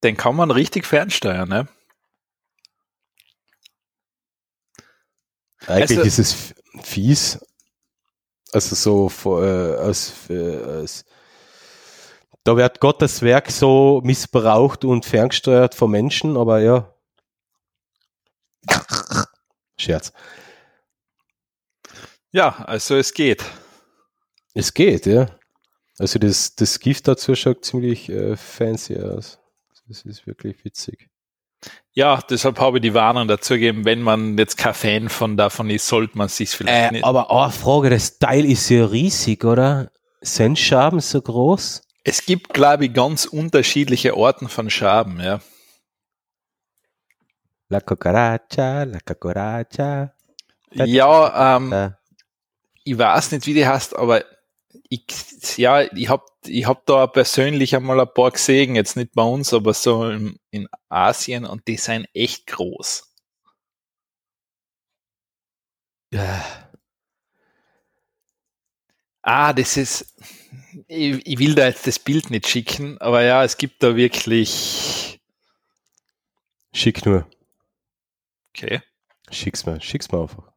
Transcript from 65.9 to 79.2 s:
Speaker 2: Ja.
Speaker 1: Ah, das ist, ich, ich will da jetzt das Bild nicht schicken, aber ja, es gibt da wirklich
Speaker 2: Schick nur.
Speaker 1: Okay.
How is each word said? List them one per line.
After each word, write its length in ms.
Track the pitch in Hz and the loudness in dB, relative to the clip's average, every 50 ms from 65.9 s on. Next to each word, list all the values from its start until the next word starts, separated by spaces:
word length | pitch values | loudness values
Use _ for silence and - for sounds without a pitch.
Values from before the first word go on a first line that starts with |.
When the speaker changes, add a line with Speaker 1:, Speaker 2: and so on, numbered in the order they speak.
| _ _ _ _ | _ _ _ _
Speaker 2:
Ja. 320 | - 104 98 92 95 92 - - - - - _ _ - _ _ _ _ _ _ _ _ _ _ _ _ _ _ _ _ _ _ _ _ _ _ _ _ _ _ _ _ _ _ _ _ _ _ _ _ _ _ _ _ _ _ _ _ _ _ _ _ | -6 -6 -4 -4 -6 -8 -10 -12 -16 -18 -20 _ _ -20 _ _ _ _ _ _ _ _ _ _ _ _ _ _ _ _ _ _ _ _ _ _ _ _ _ _ _ _ _ _ _ _ _ _ _ _ _ _ _ _ _ _ _ _ _ _ _ _
Speaker 1:
Ah, 320 | _ - 117 131 147 147 143 | _ 0 0 2 2 2 2
das 240 | 131 135 - - 143 | 0 -2 -2 -2 -4
ist, 380 | 135 120 - - - _ _ _ - - - - - _ - 127 131 _ - - - _ | -4 -4 -6 -10 -10 _ _ _ -20 -20 -20 -20 -20 _ -20 -20 -20 _ -20 -20 -20 _
ich, 380 | 160 160 156 143 139 131 - | -8 -4 -4 -2 -2 -4 -6
ich 140 | - 143 120 | -8 -2 0
will 160 | 135 147 151 | 2 2 4
da 120 | 143 135 127 | 4 4 4
jetzt 180 | 117 - - | 2 -2 -6
das 140 | - 117 - | -6 -6 -4
Bild 320 | _ - 143 156 151 - | _ -2 -2 -2 -2 -2
nicht 160 | 120 110 - - | -6 -6 -4 -2
schicken, 500 | - 123 113 - - - 143 143 147 - | -4 -4 -4 -6 -8 -8 -8 -12 -12 -8
aber 220 | - 117 120 120 120 | -2 2 2 4 4
ja, 200 | 123 123 131 135 | 4 4 4 2
es 140 | 127 - - | 2 0 -4
gibt 260 | - 135 _ _ - | -6 -8 _ _ 2
da 120 | 123 117 | 2 4
wirklich 1200 | 113 123 120 - - - - 113 113 110 - - - - - - - - - - - - - - _ _ _ _ _ _ _ _ _ _ _ _ _ _ _ _ _ _ _ _ _ _ _ _ _ _ _ _ _ _ _ _ | 4 2 2 2 -2 -4 0 0 0 0 0 -4 -8 -8 -8 -8 -8 -8 -8 -8 -8 -10 -12 -16 _ _ _ _ _ _ _ _ _ _ _ _ _ _ _ _ _ _ _ _ _ _ _ _ _ _ _ _ _ _ _ _
Speaker 2:
Schick 320 | - - 117 110 - - | -2 0 0 0 0 0
nur. 220 | - 98 92 80 _ _ _ _ _ _ _ _ _ _ _ _ _ _ _ _ _ _ _ _ _ _ _ _ _ _ | 0 0 0 0 _ _ _ _ _ _ _ _ _ _ _ _ _ _ _ _ _ _ _ _ _ _ _ _ _ _
Speaker 1:
Okay. 260 | - - - - 123 _ _ _ _ _ _ _ _ | -14 -10 -8 -8 -8 _ _ _ _ _ _ _ _